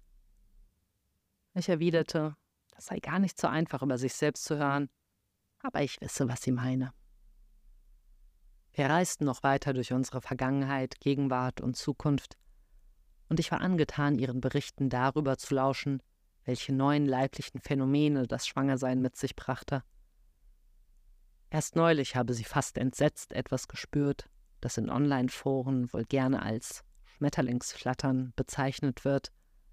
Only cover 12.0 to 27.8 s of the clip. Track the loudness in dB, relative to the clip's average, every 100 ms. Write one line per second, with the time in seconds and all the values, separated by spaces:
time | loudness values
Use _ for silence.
12 | 2 0 0 -20 -20 -20 _ -20 -20 _
13 | _ _ -2 -2 0 -2 0 2 2 2
14 | 2 2 0 0 0 -2 -4 -2 0 2
15 | 2 2 0 -2 0 2 2 2 -2 -4
16 | -6 _ _ _ -6 -6 -2 2 4 4
17 | 2 2 0 -2 -10 -10 -2 0 2 4
18 | 4 2 0 -2 -4 -2 0 2 0 0
19 | 0 -2 -6 -6 -6 -6 -4 -6 -6 -20
20 | -20 _ _ _ -20 -20 _ _ _ -20
21 | -20 -20 -20 _ _ -4 -2 4 4 4
22 | 2 0 0 -2 -2 -2 -2 -2 -2 2
23 | 2 2 -8 -8 -4 -4 -6 -12 -4 0
24 | 0 -2 -8 -20 _ -8 -6 -2 -2 2
25 | 2 2 0 -2 -2 -2 0 0 -2 -4
26 | -2 0 2 0 0 -4 -6 -14 -18 -20
27 | -20 -2 -2 0 0 -2 -4 -6